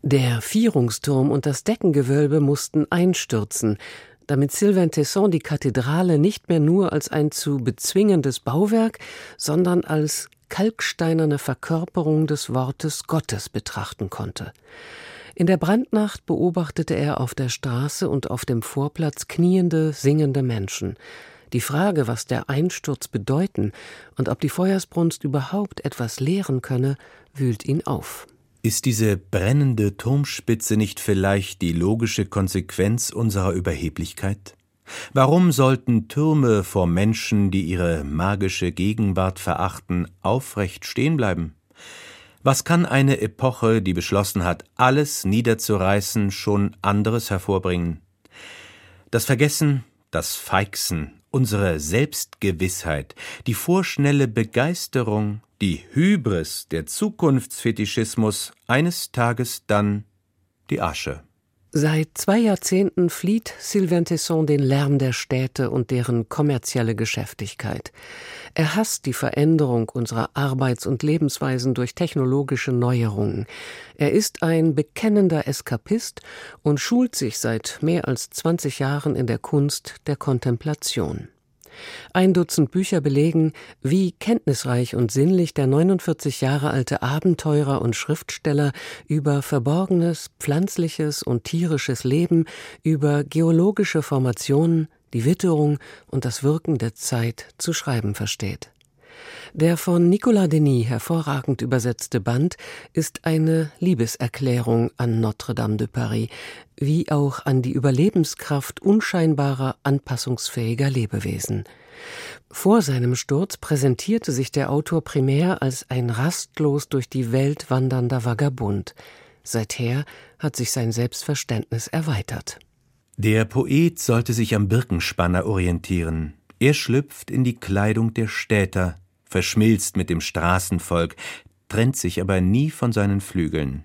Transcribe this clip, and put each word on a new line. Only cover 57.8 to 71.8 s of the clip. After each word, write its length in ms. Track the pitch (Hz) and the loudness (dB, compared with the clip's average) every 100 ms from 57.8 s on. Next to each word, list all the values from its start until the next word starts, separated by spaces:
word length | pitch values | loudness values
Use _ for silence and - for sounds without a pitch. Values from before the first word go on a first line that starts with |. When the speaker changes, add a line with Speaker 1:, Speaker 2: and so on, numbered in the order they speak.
| 107 - 110 - 107 101 - _ - | -2 -2 -2 0 0 0 -8 _ 0
Speaker 2:
eines 460 | 123 170 170 - | 2 2 -2 -6
Tages 540 | - 117 117 123 - - | 0 0 0 -4 -8 0
dann 380 | 104 104 104 - _ _ _ _ _ - | 2 4 0 -6 _ _ _ _ _ -6
die 100 | - | -4
Asche. 400 | 80 78 78 67 _ _ _ _ _ | -4 -4 -8 -10 _ _ _ _ _
Speaker 1:
Seit 380 | 156 151 156 156 - | 0 2 0 -2 -4
zwei 240 | - 214 | 0 2
Jahrzehnten 720 | 220 190 - 185 196 - 175 | 4 0 0 2 2 2 0
flieht 420 | - 175 220 - - | 0 -2 -2 -4 -14
Sylvain 440 | - 202 185 175 | -4 0 2 2
Tesson 440 | 165 160 - 165 151 | 0 -2 0 0 2
den 120 | 147 | 2
Lärm 380 | 131 139 143 139 | 2 2 2 2
der 160 | 131 | 2
Städte 560 | 120 - 127 131 - 127 | -2 -2 -2 -2 -2 -2
und 220 | 131 117 | -2 -2
deren 360 | 127 120 120 110 | -2 0 -2 -2
kommerzielle 680 | - 151 127 - 127 113 107 | 0 0 0 -2 -2 -2 -2
Geschäftigkeit. 960 | 113 - 98 - 101 - 107 - - - - - - - - - | -4 -4 -8 -10 -12 -8 -8 -8 -10 -18 -20 -18 -18 -18 -8 -2
Er 200 | 156 202 | 0 0
hasst 300 | 220 - 139 | -2 -2 -4
die 80 | |
Veränderung 720 | 120 135 - 151 160 139 120 113 | -4 -2 2 4 4 4 2 0
unserer 420 | 123 113 113 - | -4 -4 -2 -4
Arbeits- 540 | - 139 131 131 120 - | -2 -2 0 0 0 -2
und 160 | 127 | -2
Lebensweisen 720 | 151 156 147 - 139 127 131 | 0 2 0 0 -2 0 0
durch 180 | 120 | 0